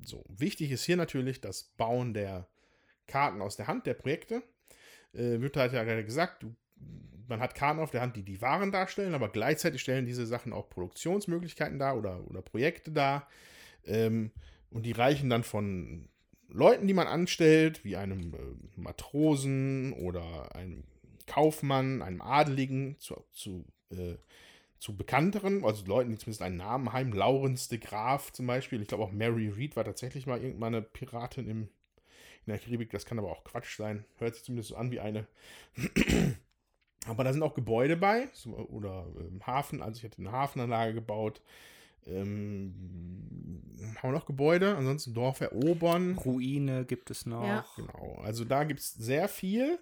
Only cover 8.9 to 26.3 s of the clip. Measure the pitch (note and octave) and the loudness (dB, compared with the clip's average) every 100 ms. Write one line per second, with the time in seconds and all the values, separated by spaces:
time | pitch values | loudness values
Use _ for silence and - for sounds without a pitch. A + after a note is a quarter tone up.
8.9 | - G3 D3+ G#2+ G#2+ A#2+ D#3 E3+ C3 - | -2 -2 0 0 0 2 2 0 -2 0
9.9 | C3 A#2+ B2 A2+ A#2+ A#2+ G2 - - F2+ | 0 0 -2 -2 -4 -4 -8 -8 -8 -8
10.9 | - E3 G3+ G3+ E3+ F3 - D3+ C#3 C3+ | -4 -2 0 0 -2 -4 -4 -4 0 0
11.9 | C3 G#2 F2+ - F#2 - A2 D3 - - | 0 -2 -4 -8 -10 -6 0 2 0 -2
12.9 | D3+ C#3 C#3+ - - - - - - - | 2 4 2 -2 -16 -20 -20 -20 -16 -2
13.9 | G#2+ A2+ A2+ A2 - - - _ A#2 A#2 | 2 4 4 0 -6 -16 -20 _ -6 -4
14.9 | A2 B2+ D3 C3+ A#2 A#2+ G#2+ G#2 F#2 C2+ | 2 4 4 4 2 2 -2 -2 -2 -6
15.9 | D#2+ - _ _ _ _ - E3 - G3 | -10 -14 _ _ _ _ 6 8 8 6
16.9 | F#3+ B2 D3 F3+ - D#3+ D#3 D#3+ D#3+ G#2 | 4 4 2 2 6 8 10 8 2 -4
17.9 | F2+ G2 F#2+ E2+ D#2 C2+ A#1+ - - F2 | -4 -4 -4 -6 -8 -10 -12 -14 -10 -10
18.9 | - - C#3+ D#3 C#3+ C3+ C3+ C3+ C3+ C3 | -10 -4 4 6 6 4 2 2 0 -2
19.9 | B1+ F2+ F2 E2 D#2+ - - F#2 - - | -4 -4 -4 -6 -8 -10 -10 -10 -10 -14
20.9 | - - - - - D#3 D#3 C#3 C3+ C3 | -20 -20 -20 -4 4 4 4 2 4 4
21.9 | C3 E2+ F2+ - C#3 D3+ C3+ C3+ C3 C3+ | 0 -4 -6 2 4 6 4 0 0 -2
22.9 | C#3+ - - - - G#2+ F2+ - _ _ | -6 -12 -12 -14 -14 -10 -8 -10 _ _
23.9 | F2+ F2 F2 - - - - _ _ - | -8 -6 -8 -14 -20 -20 -20 _ _ -10
24.9 | G2 G2+ C3 E3+ G3+ G3 G3+ B2 G#2+ F#2 | -8 0 4 4 2 0 2 2 2 2
25.9 | G#2+ B2 A2 - | 2 2 -2 -6